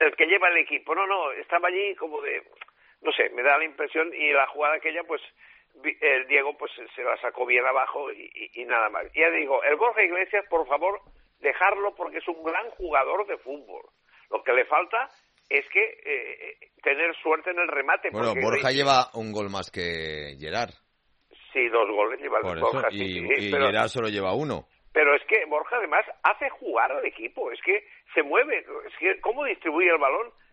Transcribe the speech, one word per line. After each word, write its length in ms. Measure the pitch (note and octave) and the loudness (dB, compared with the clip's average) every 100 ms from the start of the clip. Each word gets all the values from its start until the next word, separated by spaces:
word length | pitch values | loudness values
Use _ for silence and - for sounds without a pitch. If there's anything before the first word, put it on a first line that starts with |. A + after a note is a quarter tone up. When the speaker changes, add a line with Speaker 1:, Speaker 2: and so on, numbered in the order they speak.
Speaker 1:
el 140 | D#3 - | 2 4
que 120 | D#3+ | 4
lleva 220 | G3 F3+ | 4 4
el 80 | E3+ | 4
equipo. 360 | D3+ D3 - | 0 -4 -4
No, 140 | E3 G3 | -2 0
no, 240 | G3 D3 | -2 -2
estaba 380 | C3 - F3 F3 | -6 -2 0 0
allí 260 | F#3 G3+ F#3 | 0 -4 -4
como 260 | D#3+ D3+ | -8 -6
de, 220 | C#3+ C3+ - - - _ _ _ | -6 -8 -10 -20 -20 _ _ _
no 100 | - | -4
sé, 180 | - A2 | 0 0
me 100 | A#2+ | 2
da 160 | C3 C#3+ | 2 2
la 80 | D#3+ | 0
impresión, 480 | C#3+ D3 D#3+ E3+ | -6 -4 -2 -2
y 180 | D3 D3+ | -2 2
la 140 | C#3 C3 | 2 2
jugada 300 | C#3+ D3 D#3 | 0 0 0
aquella, 280 | D#3+ D#3+ | -2 -6
pues, 180 | E3 D3+ - _ - - _ _ | -6 -8 -10 _ -20 -20 _ _
vi-, 160 | D3+ - | -8 0
el 280 | D3+ C3 C3 | 2 2 2
Diego, 280 | C#3+ C#3 D3 | 2 2 -6
pues, 140 | D3+ - A2+ - | -10 -12 -16 -6
se 80 | |
la 160 | B2 A2+ | -4 -2
sacó 280 | B2 B2 B2 | -4 -4 2
bien 180 | B2 C3 | 2 2
abajo 460 | C3 C3+ C#3 C3+ | 0 -2 -4 -8
y, 180 | - - - | -12 -16 -16
y, 260 | A2+ A#2 | -16 -12
y 40 | B2 | -2
nada 240 | A#2+ G#2+ | 0 0
más. 160 | F#2 - D3+ | -2 -6 2
Y 60 | |
ya 100 | E3 | 2
digo, 320 | E3 C#3+ B2+ | 2 0 0
el 140 | C#3 D3+ | 2 2
Borja 260 | A#3 G#3+ | 2 2
Iglesias, 420 | F#3 F3+ F#3+ G#3 - | 0 0 -2 -2 0
por 200 | E3 C#3 | -2 0
favor, 340 | C#3+ F3+ G3+ _ - _ _ | 0 -2 -4 _ -20 _ _
dejarlo 560 | C#3+ - F#3 G3+ G3+ - | -4 2 2 2 -2 -4
porque 220 | F3+ D#3+ | -10 -8
es 100 | - | -8
un 160 | E3 | -6
gran 260 | D#3+ F3 A3+ | -4 -4 -6
jugador 540 | - F3 C#3+ C3+ F#3 G3+ | -10 -2 0 2 -2 -4
de 120 | D#3 | -8
fútbol. 460 | B2 D3 A2+ - - _ _ _ - | -10 -14 -14 -20 -20 _ _ _ -8
Lo 140 | G#2+ | -6
que 80 | - | 2
le 140 | B2 B2 | 2 4
falta 440 | D3+ E3+ A3+ B3 _ _ _ - | 2 2 -2 -4 _ _ _ -2
es 180 | C#3+ - | -2 0
que, 120 | F#3 | 0
eh, 760 | A3 - - C3+ B2 - - - | 0 -4 -6 -6 -6 -14 -16 -18
eh, 100 | - _ | -20 _
tener 320 | D3 C#3 E3 D#3+ | -2 0 0 -2
suerte 360 | E3 D#3 F#3 | 0 0 0
en 80 | F3 | -2
el 100 | E3 | -2
remate. 400 | C#3+ C#3 F#3+ F3+ | 0 2 0 0
Speaker 2:
Bueno, 200 | A2 A#2 | -2 0
Speaker 1:
porque 80 | G#2 | 0
Speaker 2:
Borja 260 | C3 C#3 C3+ | 0 2 2
Speaker 1:
hoy 80 | C3+ | 2
Speaker 2:
lleva 340 | C#3 C3 B2+ | 4 4 4
un 180 | A#2 A2 | -4 -6
gol 180 | G#2+ G2+ | -4 -4
más 220 | G2 F2+ | -6 -8
que 640 | G2+ F2 E2 D#2+ D2+ D2 C#2 | -6 -4 -4 -6 -8 -10 -12
Gerard. 340 | D#2 G#2 A#2 - _ _ _ _ _ - - | -6 -4 -4 -8 _ _ _ _ _ -20 -8
Speaker 1:
Sí, 160 | C3+ A#2+ | -2 2
dos 200 | A2+ G#2 | 4 2
goles 300 | G#2 G#2 C3 | 2 0 0
lleva 200 | C#3+ A2 | -2 -2
el 40 | |
Speaker 2:
Por 160 | G2+ E2 | -2 0
Speaker 1:
Borja, 300 | A2+ C3+ B2 | 0 0 -2
Speaker 2:
eso, 80 | G2+ | -2
Speaker 1:
sí, 40 | |
Speaker 2:
y, 180 | F#2+ F#2 | -4 -4
Speaker 1:
sí, 260 | - C#3 G2+ | 0 0 2
Speaker 2:
y 40 | |
Speaker 1:
pero 160 | C#3+ C3+ | 2 2
Speaker 2:
Gerard 200 | G#2+ A2 | 2 0
solo 220 | B2+ A2 | 0 -2
lleva 260 | G#2 F#2+ A2 | -2 0 -2
uno. 320 | D3+ F2+ - _ _ | -2 -6 -8 _ _
Speaker 1:
Pero 240 | D#3 D3 C#3+ | 4 4 4
es 80 | - | 4
que 180 | G#3+ D#3 | 0 2
Borja 320 | D3+ D#3 B3 | -4 -2 -4
además 280 | F3 D#3+ - - | 2 0 0 0
hace 260 | E3+ G#3 C#4 | 0 0 -4
jugar 420 | - G#3+ A#2 - | -6 -2 0 2
al 140 | C#4 B3 | 0 -6
equipo, 460 | - A#2+ - D3 | -6 -10 -6 -8
es 80 | A#2 | -6
que 260 | E3+ G3+ - - _ | 0 0 -2 -20 _
se 80 | E3 | -2
mueve, 440 | C#3+ F#3 D4 G3+ - D3 C#3 | 2 2 2 -2 -6 -12 -12
es 120 | - | -2
que 220 | F3 F#3 | -2 0
cómo 240 | G3 B3 C#4 | -2 -2 -2
distribuye 440 | F#3 E3 D#3 F3+ | -4 -2 2 4
el 80 | D#3+ | 6
balón, 360 | C#3 E3 A#3 _ _ | 4 0 -4 _ _